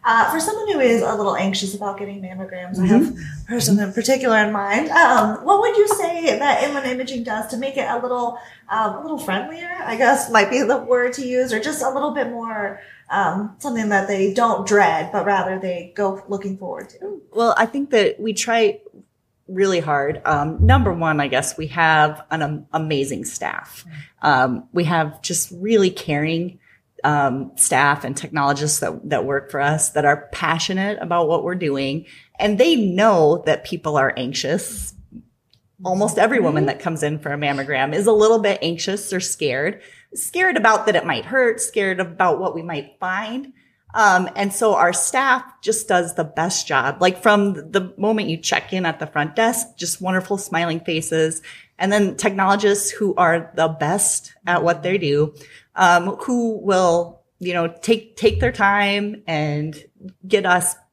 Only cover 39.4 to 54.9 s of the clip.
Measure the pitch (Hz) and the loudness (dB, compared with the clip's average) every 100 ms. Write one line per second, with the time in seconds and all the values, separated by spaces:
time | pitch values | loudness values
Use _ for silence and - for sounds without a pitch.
39.4 | 147 127 156 202 - - _ - - 339 | -4 -2 -4 -6 -16 -20 _ -10 -8 0
40.4 | 370 285 214 214 - 175 - 135 - 262 | 0 2 2 2 2 0 0 -6 -2 0
41.4 | 247 226 - - 196 185 180 170 185 160 | 0 0 -4 -4 -2 -2 -6 0 0 2
42.4 | 185 170 165 156 143 _ 185 185 214 247 | -2 -6 -8 -10 -12 _ -6 -6 -6 -10
43.4 | 269 - _ _ _ - 208 185 185 - | -12 -20 _ _ _ 2 4 4 0 -4
44.4 | 202 190 220 190 175 180 - 262 269 254 | -4 0 2 4 2 2 -2 0 2 0
45.4 | - _ - 220 - 185 170 - 156 - | -2 _ -4 -4 0 0 0 -4 -4 -2
46.4 | 170 - - 139 127 139 180 185 226 208 | -2 -4 0 0 0 2 0 2 4 4
47.4 | 202 170 - 196 185 - 202 220 185 165 | 2 -2 -2 -4 -4 -4 -2 0 -2 -4
48.4 | - - - 185 175 160 151 151 147 147 | -2 -4 -2 -4 -4 -4 -6 -4 -2 0
49.4 | 226 254 - _ 175 - 185 185 185 202 | 0 0 -8 _ -8 -6 -2 -2 -2 -6
50.4 | - 165 170 160 165 160 160 160 160 160 | -4 -4 -2 -4 -4 -4 -2 0 0 -2
51.4 | - - _ _ 190 208 196 - 214 196 | -12 -20 _ _ 0 2 0 0 -2 0
52.4 | 196 202 208 202 - - 202 - 175 170 | 0 2 2 2 -2 -2 -2 2 4 2
53.4 | 165 - 160 156 151 196 - - - _ | -2 -2 -2 0 -2 0 0 -2 -8 _
54.4 | - 175 170 170 185 | -2 0 2 0 0